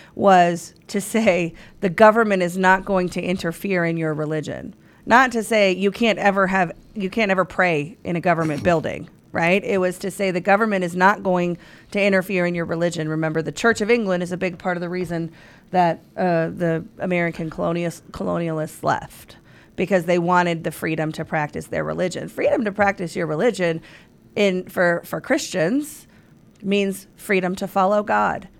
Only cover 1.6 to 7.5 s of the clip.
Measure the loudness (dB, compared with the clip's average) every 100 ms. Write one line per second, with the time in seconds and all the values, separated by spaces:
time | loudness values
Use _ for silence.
1.6 | -20 -6 -4 6 6 8 2 2 0 2
2.6 | 4 4 2 -2 -2 -4 -4 -4 -4 -6
3.6 | -2 0 0 0 -2 -2 -4 -4 -6 -10
4.6 | -12 -16 -20 -16 4 4 6 0 0 4
5.6 | 4 4 0 2 0 4 2 2 2 2
6.6 | 0 -4 -14 -8 -4 -2 0 2 0